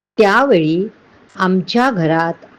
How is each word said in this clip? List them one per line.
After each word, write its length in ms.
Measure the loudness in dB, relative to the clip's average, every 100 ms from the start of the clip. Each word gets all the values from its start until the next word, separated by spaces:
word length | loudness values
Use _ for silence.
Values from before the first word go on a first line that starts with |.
| _ 0
त्यावेळी 680 | 2 2 2 2 0 -2 -4 -10 _ _ _ -6
आमच्या 540 | -2 -2 -2 -2 0
घरात 540 | 0 0 0 -2 -6 -14